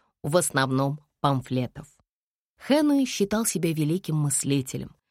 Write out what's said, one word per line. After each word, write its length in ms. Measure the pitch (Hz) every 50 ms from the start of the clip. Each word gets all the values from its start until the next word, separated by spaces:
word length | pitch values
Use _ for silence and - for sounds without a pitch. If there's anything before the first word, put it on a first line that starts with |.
| _ _ _ _ -
в 120 | 151 160
основном 640 | 180 170 - - 135 135 131 131 131 139 139 147 151 - _ _ _
памфлетов. 680 | - 143 139 131 - - 127 127 123 - - 143 - - _ _ _ _ _ _ _ _ _ _ _ _ _
Хэнуэй 480 | _ - - 269 311 302 294 285 277 262
считал 400 | - - - 202 196 214 220 226
себя 260 | - - 175 170 165
великим 440 | 156 156 151 147 165 185 - - 156
мыслителем, 800 | 151 147 143 - - - 135 139 139 131 - - 135 127 - - _ _ _